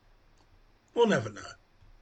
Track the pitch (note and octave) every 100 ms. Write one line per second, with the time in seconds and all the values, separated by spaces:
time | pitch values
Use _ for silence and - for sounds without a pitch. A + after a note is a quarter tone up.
0 | _ - _ _ _ - _ _ _ -
1 | A3+ D3+ A2 G2 - - _ _ - -